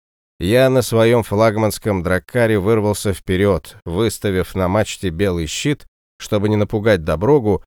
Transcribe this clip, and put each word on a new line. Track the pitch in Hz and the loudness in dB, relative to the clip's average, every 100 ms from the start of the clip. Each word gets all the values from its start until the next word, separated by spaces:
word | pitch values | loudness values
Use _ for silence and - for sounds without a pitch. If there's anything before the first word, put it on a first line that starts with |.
| _ _ _ - | _ _ _ -6
Я | 87 123 131 | 0 2 4
на | 131 | 2
своём | 113 113 113 120 | 0 2 4 2
флагманском | - 101 113 104 107 - 110 98 | 2 2 2 2 -2 -2 -4 -2
драккаре | 85 92 - 120 113 107 | 0 -2 -2 0 2 2
вырвался | 95 113 104 101 107 | 2 0 0 -2 -2
вперёд, | 90 - 92 101 85 - - 87 | -4 -2 0 2 0 -4 -16 -8
выставив | 87 113 - 104 92 82 95 | -2 -2 -2 -4 -2 -2 -2
на | 90 | 0
мачте | 104 101 - 95 | 0 -2 -4 -6
белый | 80 101 87 78 | -2 -2 -2 -6
щит, | - 147 147 - _ _ - | -4 -4 -4 -8 _ _ -18
чтобы | - 107 104 | -4 -2 0
не | 107 | 0
напугать | 104 110 110 95 | 0 0 2 2
Доброгу | 80 78 110 147 104 95 | 0 -2 2 2 2 -2